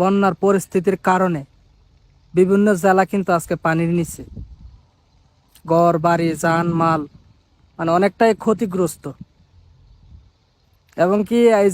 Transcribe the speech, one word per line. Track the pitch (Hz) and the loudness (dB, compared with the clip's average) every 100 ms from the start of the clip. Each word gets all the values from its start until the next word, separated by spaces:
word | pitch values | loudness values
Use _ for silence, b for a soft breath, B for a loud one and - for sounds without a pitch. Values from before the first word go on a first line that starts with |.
বন্যার | 180 196 196 170 | 0 2 0 0
পরিস্থিতির | 196 196 - 190 180 185 - | 0 0 -2 -2 -2 -2 0
কারণে | 185 185 160 139 _ _ _ _ _ _ _ _ | 0 0 -2 -8 _ _ _ _ _ _ _ _
বিভিন্ন | 175 180 196 208 190 | 0 2 4 2 2
জেলা | 196 190 190 | 2 2 0
কিন্তু | 202 185 | -2 -2
আজকে | 175 - 170 | -2 -2 -4
পানির | 165 160 170 175 | -2 -2 -2 -2
নিচে, | 160 - - - - - - - _ _ _ _ _ _ _ _ 160 | -4 -10 -18 -18 -20 -20 -20 -20 _ _ _ _ _ _ _ _ -2
ঘর | 165 170 170 170 | 2 2 2 0
বাড়ি, | 170 170 156 | 0 -2 -2
জান | 170 165 170 165 | -2 0 -2 0
মাল, | 165 160 147 - _ _ _ _ _ - | 0 -2 -4 -16 _ _ _ _ _ -8
মানে, | 165 | -2
অনেকটাই | 170 196 - 226 208 | 0 0 2 0 2
ক্ষতিগ্রস্ত। | - 208 220 185 175 - 143 - - _ _ _ _ _ _ _ _ - _ _ _ _ _ _ _ - | -2 -2 -4 -2 -4 -4 -16 -16 -20 _ _ _ _ _ _ _ _ -20 _ _ _ _ _ _ _ -2
এবং | 170 208 196 | 0 0 0
কি, | 233 233 214 | 2 4 4
এই | 202 | 2